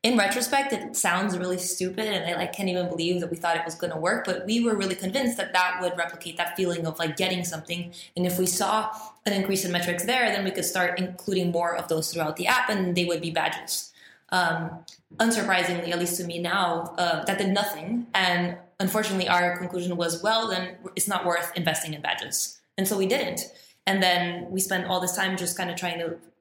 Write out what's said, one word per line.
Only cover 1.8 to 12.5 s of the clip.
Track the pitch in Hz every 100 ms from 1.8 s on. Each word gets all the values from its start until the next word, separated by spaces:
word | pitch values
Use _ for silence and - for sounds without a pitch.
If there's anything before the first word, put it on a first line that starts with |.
| 185 185 214
and | 190
I, | 165 170
like, | 180
can't | - 190
even | 180 180
believe | 170 170 180
that | 165
we | 170
thought | 175 165
it |
was | 165 160
gonna | 175 160
work, | 170 226
but | - 180 196
we | 233
were | 233 202
really | 190
convinced | 180 190 240 247 233
that | 185
that | 180 180 180
would | 180 175
replicate | 170 - 175 165
that | 175 -
feeling | 180 170 160
of, | 156
like, | 165 151
getting | 185 180
something. | 170 160 - 175 175 - - -
And | 180
if | 180
we | 185
saw | - 196 214 - - - -
an | -
increase | 196 190 190
in | 180
metrics | 175 180 175
there, | 196 254 233
then | 202
we | 190
could | 185
start | 175 - 180 180
including | 180 - - 185 175
more | 170 170 170
of | -
those | 160 156
throughout | 165 156 156
the |
app, | 180